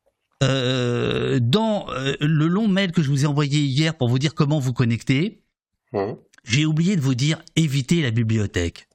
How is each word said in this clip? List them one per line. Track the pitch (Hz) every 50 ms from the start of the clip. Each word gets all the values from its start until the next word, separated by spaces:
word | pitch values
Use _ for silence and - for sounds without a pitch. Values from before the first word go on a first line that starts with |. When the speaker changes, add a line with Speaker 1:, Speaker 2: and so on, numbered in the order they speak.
| _ _ _ _ _ _ _ _ 131
Speaker 1:
euh, | 131 135 135 123 123 131 127 123 120 120 120 120 117 120 127 123 127 135 135
dans, | 120 117 131 214 226 220 214 190 - -
euh, | 120 127 131 139 143 -
le | 147 156 160 147 147 170
long | 175 202 226 214
mail | 185 190 196 185 165
que | -
je | 160 135
vous | 143 135 139
ai | 156
envoyé | 143 143 151 139 143 151
hier | 147 139 127 139 156 160 156 -
pour | 127 117
vous | 123 131
dire | 135 151 -
comment | - 156 143 151 156
vous | 127 131 120
connecter, | - 127 117 117 110 - - 135 135 165 220 - - _ _ _ _ _ _ _ _ _ _
Speaker 2:
Hum. | - 104 98 104 143 - - _ _ - _
Speaker 1:
j'ai | - 104 143 156 156
oublié | 156 156 170 180 208
de | 175
vous | 131 135 131
dire | 120 139 151 160 - - - _
évitez | 156 165 151 131 143 123 - 170 170 156
la | 123
bibliothèque | 110 117 113 110 113 110 104 95 - 95 87 85 - - - _ _